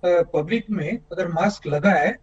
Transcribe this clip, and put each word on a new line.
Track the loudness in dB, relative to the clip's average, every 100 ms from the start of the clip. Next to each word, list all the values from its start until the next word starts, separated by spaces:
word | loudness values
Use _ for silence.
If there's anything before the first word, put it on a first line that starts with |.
| 2
पब्लिक | 2 2 -2 0 -2 -2
में | -4 -4 -6 -8
अगर | -6 -4
mask | 0 0 0 -4
लगाए | 0 2 4 2 -2